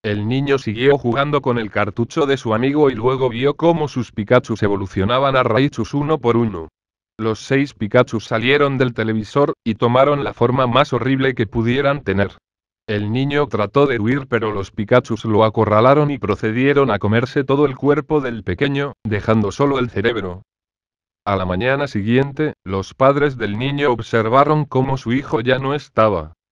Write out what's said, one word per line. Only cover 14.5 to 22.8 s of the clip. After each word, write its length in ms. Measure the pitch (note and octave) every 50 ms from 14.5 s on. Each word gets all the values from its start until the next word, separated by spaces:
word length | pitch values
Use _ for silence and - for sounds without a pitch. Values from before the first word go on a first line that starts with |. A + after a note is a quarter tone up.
los 200 | G#2 G2 F#2+ -
Pikachus 520 | _ - G#2 G2 B2 B2 - - A2+ - -
lo 220 | A2+ G#2+ G2+ A2
acorralaron 680 | A2 G#2+ A2+ A2 G2+ G#2 G#2+ A#2 B2+ C#3 D3 D3 D3
y 60 | C#3+
procedieron 720 | A#2 - G2 G2 - - A2 A2 A#2+ C3 C#3 C#3+ C#3+ C#3 B2
a 80 | G#2 G2
comerse 460 | - G2+ G#2+ A#2 B2 B2 - D3 C3+
todo 200 | C3 C3+ C#3 D3
el 120 | C#3+ C3
cuerpo 420 | - C3+ C#3 D3 D#3 C#3 - D#3+ D3+
del 240 | C3+ B2 A#2+ A2 G2+
pequeño, 500 | - F#2 F#2 C#3+ C#3 C#3 C#3 C#3+ C#3 A2 _ _
dejando 480 | G#2 G#2+ G2+ - - A2 A2 G2+ G2 F2+
solo 260 | - C#3 C#3+ C#3 C3
el 100 | B2 A#2
cerebro. 520 | - G2 G2+ A#2 A#2+ A2 F#2+ F2+ F2 F#2+ - _ _ _ _ _ _ _ _ _ _ _ _ _ _ _ _
A 140 | G#2 G2+
la 80 | F#2+ F#2
mañana 420 | F#2 F2+ F#2 A#2 B2+ C3+ C#3 C#3+
siguiente, 680 | C3+ - G#2+ G2 A2 A#2+ B2+ C3+ C#3+ C3+ D3+ D3+ D3 - _ _
los 280 | F2+ G2 F#2+